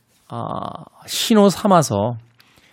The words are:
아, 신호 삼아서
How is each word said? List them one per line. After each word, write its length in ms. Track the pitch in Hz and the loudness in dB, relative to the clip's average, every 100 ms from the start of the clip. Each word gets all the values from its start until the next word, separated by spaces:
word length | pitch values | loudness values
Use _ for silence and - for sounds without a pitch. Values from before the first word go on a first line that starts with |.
| _ _ _ | _ _ _
아, 560 | 120 110 - - - - _ - | -12 -10 -10 -10 -14 -20 _ -12
신호 440 | - - 214 202 | -6 0 4 4
삼아서 680 | - 214 180 139 101 110 117 - _ _ _ _ | 2 2 2 2 0 -2 -6 -14 _ _ _ _